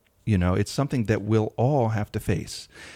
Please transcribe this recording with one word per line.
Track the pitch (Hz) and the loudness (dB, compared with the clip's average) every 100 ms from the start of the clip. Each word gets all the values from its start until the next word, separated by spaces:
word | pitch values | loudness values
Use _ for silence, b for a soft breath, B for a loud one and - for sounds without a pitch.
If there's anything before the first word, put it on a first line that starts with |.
| _ _ - | _ _ 0
You | 98 | 2
know, | 90 98 | 4 2
it's | 101 | 0
something | - 139 131 | -2 -2 0
that | 104 104 | 0 0
we'll | 104 110 110 - | 2 0 0 0
all | 123 147 113 | 2 2 0
have | 107 107 | -2 -4
to | 110 | -4
face, | - 85 - - - B B | -2 -4 -4 -14 -16 B B